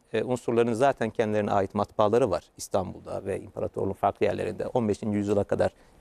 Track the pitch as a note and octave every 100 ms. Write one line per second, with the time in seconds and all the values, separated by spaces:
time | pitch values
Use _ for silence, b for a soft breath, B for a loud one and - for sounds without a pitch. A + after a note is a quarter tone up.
0 | _ A2+ A#2 B2 - A#2 A#2+ A2 C#3 C3
1 | A2+ - G#2+ G#2+ G#2 G#2 G2 G#2 G#2 -
2 | G#2+ A#2 B2+ E2+ - - - G2+ F#2 F2
3 | F2+ F#2+ G2 F#2+ G2 - G2+ - G2 G2
4 | G2+ - G2+ G2 F#2+ G2+ - B2+ A2 G2
5 | A2 G#2 G2+ G2+ G2 G2+ F#2+ - b b